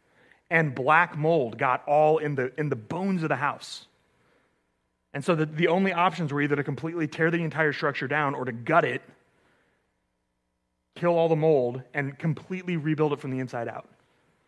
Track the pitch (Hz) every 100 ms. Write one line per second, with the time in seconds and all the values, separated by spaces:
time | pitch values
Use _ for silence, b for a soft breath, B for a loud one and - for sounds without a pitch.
0 | b b b b - 165 151 123 131 156
1 | 175 156 156 165 117 113 135 127 - 147
2 | 156 160 147 139 127 - 151 127 110 160
3 | 196 185 156 131 143 - - - - _
4 | _ _ _ _ _ _ _ _ _ _
5 | _ 143 160 160 156 156 165 175 190 170
6 | 180 165 151 143 147 143 143 127 165 170
7 | 156 - 165 170 160 156 156 131 151 -
8 | 131 147 143 139 127 117 117 165 135 127
9 | - _ _ _ _ _ _ _ _ _
10 | _ _ _ _ _ _ _ _ _ -
11 | 175 170 165 156 160 147 123 131 - 151
12 | 139 139 165 143 - 185 180 170 151 151
13 | 151 143 135 131 127 123 117 110 - _
14 | _ _ _ _